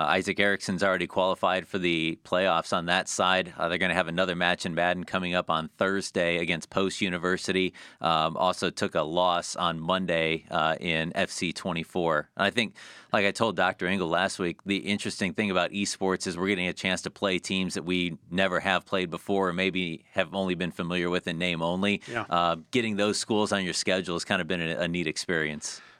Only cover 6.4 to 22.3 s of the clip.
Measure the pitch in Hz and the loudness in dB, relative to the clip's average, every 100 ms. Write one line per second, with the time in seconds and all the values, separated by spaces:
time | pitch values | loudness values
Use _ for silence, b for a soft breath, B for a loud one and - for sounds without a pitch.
6.4 | 85 82 - 95 98 - 95 90 90 92 | 0 -2 -2 0 0 0 -2 0 0 -2
7.4 | - 92 90 - B B 82 80 80 - | 0 0 0 -4 B B 0 2 2 0
8.4 | 92 - 87 - 101 85 76 87 90 87 | 0 0 -2 -2 -2 0 0 2 2 2
9.4 | - - 87 82 82 92 90 82 80 80 | -2 -2 -2 -2 0 0 2 2 2 0
10.4 | - 82 78 78 87 80 80 - 90 - | -2 0 0 0 0 0 0 0 -2 -2
11.4 | 87 - 95 82 80 92 82 76 - - | -4 -4 -4 -4 -4 0 2 0 0 0
12.4 | 98 120 101 - B B B 107 101 - | 0 0 -2 -4 B B B 2 2 2
13.4 | 113 90 92 - 90 98 82 85 95 - | 0 2 0 2 0 0 2 2 0 0
14.4 | 87 - 95 98 98 101 107 - 95 82 | -4 -2 -2 -2 0 -2 -2 -2 -2 0
15.4 | 101 92 87 101 98 - 95 92 95 85 | 0 2 0 -2 -4 -2 0 0 -2 -2
16.4 | 95 92 90 82 95 90 - - 98 90 | 0 0 -2 -2 -2 -2 -4 -2 0 0
17.4 | - 95 92 87 87 90 87 80 - 87 | 0 -2 -2 -2 -2 0 0 -4 -4 0
18.4 | 95 87 98 90 - 95 90 82 - 98 | 2 2 0 0 0 -2 -2 -4 -2 2
19.4 | 95 87 95 90 87 80 - 98 82 98 | 2 2 0 0 -2 -4 -6 -2 -2 0
20.4 | 95 85 87 - 87 90 87 90 90 82 | 0 0 -2 -2 -2 0 0 0 -2 -2
21.4 | 90 82 82 92 101 98 - 120 104 | -2 0 0 2 2 0 -4 -6 -2